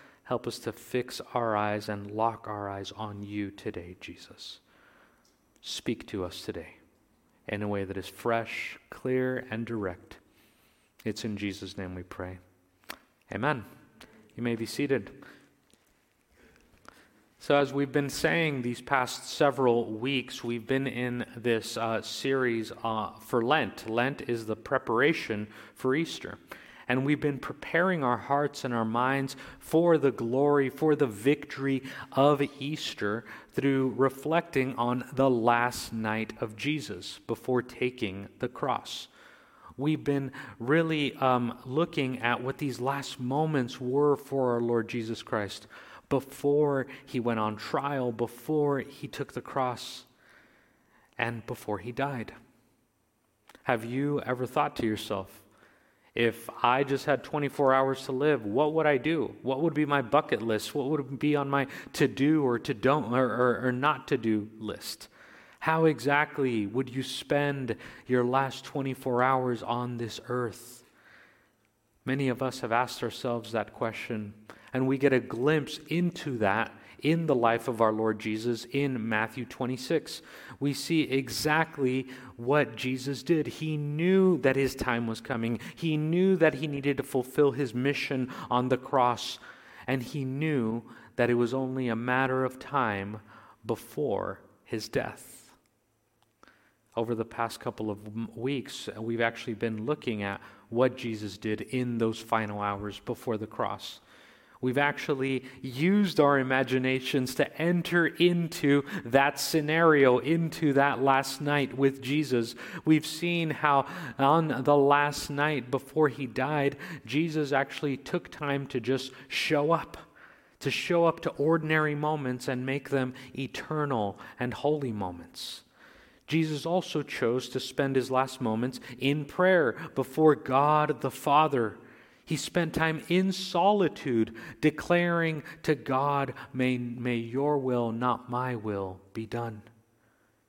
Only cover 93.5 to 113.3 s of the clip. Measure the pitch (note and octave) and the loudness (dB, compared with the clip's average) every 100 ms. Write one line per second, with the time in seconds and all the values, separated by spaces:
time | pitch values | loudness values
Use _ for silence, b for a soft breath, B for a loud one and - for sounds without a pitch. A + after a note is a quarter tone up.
93.5 | B G#2+ A2 - - C#3+ G2 F#2 G2 - | B -6 -6 -6 -6 -2 -2 -4 -8 -16
94.5 | _ _ A2+ - C3+ A#2 - - - - | _ _ -8 -4 -4 -4 -10 -20 -20 -20
95.5 | _ _ _ _ _ _ _ _ _ b | _ _ _ _ _ _ _ _ _ b
96.5 | b b b _ - A#2 A2+ A2 - A#2 | b b b _ -4 -2 -2 -4 -4 -4
97.5 | - B2+ - A2 G2+ G#2+ A2 A2+ - B2+ | -4 -10 -6 -6 -6 -8 -8 -8 -6 -4
98.5 | C#3+ - - - - A2+ A#2 A#2 A#2 - | -4 -6 -10 -10 -8 -4 0 0 -2 -8
99.5 | G#2 A#2 A2 A#2 D3+ - G#2+ G2 G2 B | -4 -4 -4 -4 -4 -2 -4 -4 -6 B
100.5 | B B A#2 B2+ B2+ A#2+ A2 G#2 F#2+ A2 | B B 2 2 0 -6 -6 -8 -6 -4
101.5 | G#2+ - C3 B2 A#2 A2+ A2 - A2+ G#2+ | -4 -4 -4 -2 0 -2 -2 -2 -2 -2
102.5 | G#2 G#2 G2+ G#2 F#2+ - A#2+ - G#2+ G#2+ | -2 -4 -4 -6 -10 -8 -8 -4 -6 -6
103.5 | - G#2 G2+ - - B B B B B | -4 -4 -4 -12 -16 B B B B B
104.5 | B B2+ B2+ C#3+ C#3+ - C3+ C3+ C3 C3+ | B -2 2 2 0 -4 -2 -2 -4 -6
105.5 | B C3+ B2 E3+ G3+ G3 D3 C#3+ C#3 C3 | B -10 0 4 4 4 6 6 6 4
106.5 | C3 B2+ B2+ C3 C3 C3 C#3+ B2+ - C#3 | 2 2 2 2 0 0 0 0 0 -2
107.5 | - E3 F3 - F3 D#3+ - F3 F3 D#3+ | 0 0 0 2 2 2 4 4 4 0
108.5 | - C#3+ C#3+ C#3 F#3+ A#2 C3 C#3+ - - | 0 4 4 2 -6 2 4 4 2 0
109.5 | D#3+ D3 D#3+ E3 D3 C3+ B2 B2 E3 D#3+ | 0 2 6 6 8 8 6 4 0 0
110.5 | - D#3 C3+ C#3+ A#2 C3+ C3+ C3+ - C#3+ | 0 2 4 4 4 4 4 2 -4 0
111.5 | D3 C3+ B2+ C3+ C3+ A#2+ D3 C#3 B2 A2+ | 0 0 2 2 2 -2 -2 2 0 0
112.5 | - B E3+ - D#3 - - F3 | -6 B -4 4 4 4 -4 -2